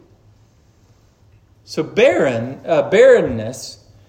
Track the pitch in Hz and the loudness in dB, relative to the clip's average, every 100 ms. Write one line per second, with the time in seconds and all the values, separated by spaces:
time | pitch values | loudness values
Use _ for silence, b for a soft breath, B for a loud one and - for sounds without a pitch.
0 | _ _ _ _ _ _ _ _ _ _ | _ _ _ _ _ _ _ _ _ _
1 | _ _ _ _ _ _ _ - 156 - | _ _ _ _ _ _ _ -10 -6 0
2 | 262 349 143 117 120 - - 160 - 190 | 0 2 -2 -2 -8 -12 -4 -2 0 4
3 | 269 226 156 117 107 131 - - _ b | 6 4 2 -6 -10 -12 -18 -20 _ b